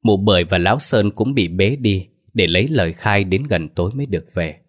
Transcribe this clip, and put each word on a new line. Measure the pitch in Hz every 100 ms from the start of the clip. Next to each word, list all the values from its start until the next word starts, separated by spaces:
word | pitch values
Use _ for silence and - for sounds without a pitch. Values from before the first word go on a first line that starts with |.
Mụ | 113 98
Bưởi | 101 92
và | 87 90
lão | 92 127
Sơn | - 117 104
cũng | - 113
bị | 139 85
bế | 90 101 139
đi | 117 95 92 _ _
để | - 85
lấy | 90 131
lời | 147 85
khai, | 82 107 101
đến | 95 95
gần | 143 90 78
tối | - 90
mới | 131 143
được | 90 -
về. | - 82 -